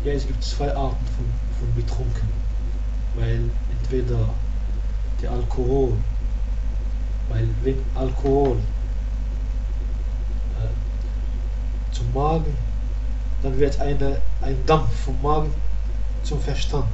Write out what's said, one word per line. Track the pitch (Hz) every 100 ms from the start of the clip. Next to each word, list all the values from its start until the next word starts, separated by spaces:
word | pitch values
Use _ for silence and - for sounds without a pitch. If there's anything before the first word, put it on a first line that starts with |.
Ja, | 143
es | 143 127
gibt | -
zwei | - - 143 143
Arten | 135 - - -
von, | - - - -
von | 120
Betrunken. | 117 110 - 117 107 107 - - - - - - - - 117
Weil | 113 117 117 - - -
entweder | - 127 113 113 104 101 - - - - - - - -
der | 123
Alkohol, | 120 113 123 123 139 131 107 - - - - - - - - - - - - -
weil | 113 113 104
wenn | 131 131 - 127
Alkohol, | 123 113 139 139 139 110 104 - - - - - - - - - - - - - - - - - - -
äh, | 107 - - - - - - - - - - - -
zum | - 117
Magen, | 127 147 165 156 143 - - - - - - - -
dann | 135 135
wird | 143 -
eine, | 139 143 135 - - -
ein | 135 131 -
Dampf | 160 - -
vom | - -
Magen | 143 151 151 - - - - - - -
zum | - 143
Verstand. | - - - 147 -